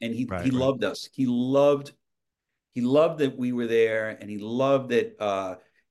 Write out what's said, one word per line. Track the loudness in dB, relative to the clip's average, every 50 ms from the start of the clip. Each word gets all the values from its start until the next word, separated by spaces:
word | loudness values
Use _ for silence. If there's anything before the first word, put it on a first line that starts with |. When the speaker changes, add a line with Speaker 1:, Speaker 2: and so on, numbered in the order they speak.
Speaker 1:
And | -8 -6 -4
he, | -4 -4
Speaker 2:
Right, | -4 -4 -2 0
Speaker 1:
he | 0
Speaker 2:
right. | 2 2
Speaker 1:
loved | 2 2 0 0 -2
us. | -4 -4 -6 -12 -12 _
He | -2 -2
loved, | 0 0 0 0 2 2 4 4 4 4 2 0 -8 -18 _ _ _ _ _ _ _ _ _ _ _ _ _ _ _ -6
he | -2
loved | 0 2 4 4 4 2 2 0
that | -2 -2 -2
we | -2 -4 -4 -2
were | -2 -2
there, | 0 2 4 4 4 2 0 -2 -4 -6 -10
and | -12 -12
he | -10 -8
loved | -8 -6 -2 0 2 4 2 2 2 2
that, | 0 0 0 0 -4 -4
uh, | -2 -2 -2 -2 -2 -4 -8 -12 _ _ _ _ _ _